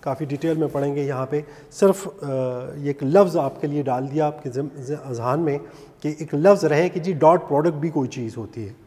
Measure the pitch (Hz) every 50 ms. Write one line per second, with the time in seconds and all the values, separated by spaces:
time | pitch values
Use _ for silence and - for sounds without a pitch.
0 | - 147 135 - 160 135 143 143 - 165 160 156 156 139 - 147 139 143 143 143
1 | 143 139 139 127 131 131 151 147 147 - - - - - - - - 196 185 190
2 | - 190 - - - 143 135 131 131 127 123 123 127 139 - 147 143 143 143 143
3 | 147 135 151 196 202 185 160 170 143 135 131 - - 147 143 147 139 131 123 127
4 | 135 135 139 156 151 151 147 151 - 139 117 127 143 151 - 143 131 123 151 143
5 | 139 135 127 117 117 123 131 156 170 156 139 143 143 - - - - - - _
6 | - 151 151 151 160 143 - 143 156 196 202 185 170 156 151 143 170 180 175 185
7 | 160 185 185 143 156 156 170 180 175 - 147 139 156 175 160 147 143 170 156 147
8 | 135 123 - 135 123 113 - 127 113 98 - 117 110 98 113 - -